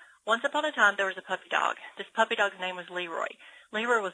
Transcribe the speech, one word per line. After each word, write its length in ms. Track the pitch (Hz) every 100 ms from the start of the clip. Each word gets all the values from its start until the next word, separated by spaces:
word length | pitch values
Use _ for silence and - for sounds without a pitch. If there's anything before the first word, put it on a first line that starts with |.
| - - -
Once 180 | 226
upon 220 | 277 294 208
a 80 |
time, 220 | 196 208 196
there 80 | 196
was 120 | 185
a 40 |
puppy 260 | - 185 -
dog. 260 | 160 - - - -
This 100 | 196
puppy 220 | - 220 226
dog's 240 | 202 190
name 160 | 185 180
was 140 | 175
Leroy. 380 | 180 175 165 - - - - -
Leroy 300 | 214 226 233
was 100 | 190